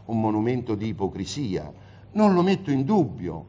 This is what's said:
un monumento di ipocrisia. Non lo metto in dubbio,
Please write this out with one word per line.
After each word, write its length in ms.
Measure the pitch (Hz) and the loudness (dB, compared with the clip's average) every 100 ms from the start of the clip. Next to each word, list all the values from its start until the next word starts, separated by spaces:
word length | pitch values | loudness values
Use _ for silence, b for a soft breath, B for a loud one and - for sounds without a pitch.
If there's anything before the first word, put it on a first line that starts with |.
un 160 | - 113 | -6 0
monumento 560 | 110 107 113 127 117 101 | 0 0 0 -2 -4 -4
di 120 | 110 | -4
ipocrisia. 840 | 95 98 92 - 143 123 85 76 - B B B | -4 -4 -4 -8 -6 -4 -4 -6 -16 B B B
Non 200 | 208 208 | 2 4
lo 100 | 180 | 6
metto 280 | 180 190 - | 4 2 2
in 140 | 135 | 0
dubbio, 600 | 135 214 120 85 87 80 | 2 2 2 -2 -8 -8